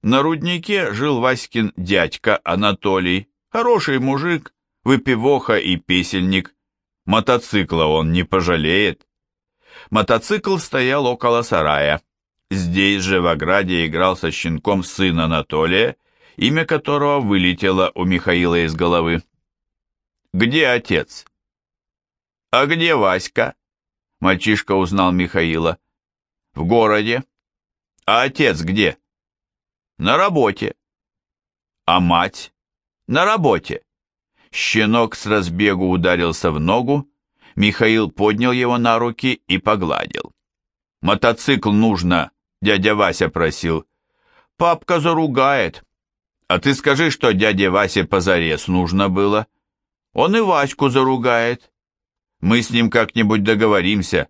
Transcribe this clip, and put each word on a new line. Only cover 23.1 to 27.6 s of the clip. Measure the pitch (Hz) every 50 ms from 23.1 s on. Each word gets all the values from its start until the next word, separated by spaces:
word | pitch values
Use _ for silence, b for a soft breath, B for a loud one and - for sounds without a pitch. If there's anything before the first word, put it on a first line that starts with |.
| 92 92 - - _ - 113 127 - _ _ _ _ _ _ _ _ _ _ _ _ _
Мальчишка | 85 92 95 90 - 107 107 104 - -
узнал | 98 95 92 85 101 98 92 90
Михаила. | 90 90 90 82 - 82 85 82 78 80 82 82 80 _ _ _ _ _ _ _ _ _ _ _ _ _ _ _ _
"В | 71 80
городе". | 87 117 117 110 107 110 107 107 113 120 127 - _ _ _ _ _ _ _